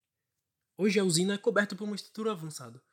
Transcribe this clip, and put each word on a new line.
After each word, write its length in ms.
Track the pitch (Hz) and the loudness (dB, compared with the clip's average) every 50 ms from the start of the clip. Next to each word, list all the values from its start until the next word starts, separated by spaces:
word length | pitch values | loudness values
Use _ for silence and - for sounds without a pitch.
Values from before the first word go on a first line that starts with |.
| _ _ _ _ _ _ _ _ _ _ _ _ _ _ _ - | _ _ _ _ _ _ _ _ _ _ _ _ _ _ _ 0
Hoje 200 | 180 220 185 214 | 0 2 4 4
a 60 | 196 | 4
usina 300 | 185 160 165 180 196 202 | 4 4 4 4 2 0
é 40 | 196 | -2
coberta 380 | - 240 190 196 208 202 202 | 0 0 2 2 2 0 -2
por 80 | 180 214 | -8 -8
uma 120 | 208 208 | -8 -8
estrutura 360 | 190 - - - - 220 220 214 | -8 -10 -12 -10 -6 -4 -4 -4
avançada, 500 | 165 156 160 147 - 131 117 117 131 _ _ | -6 -8 -10 -12 -12 -14 -16 -18 -20 _ _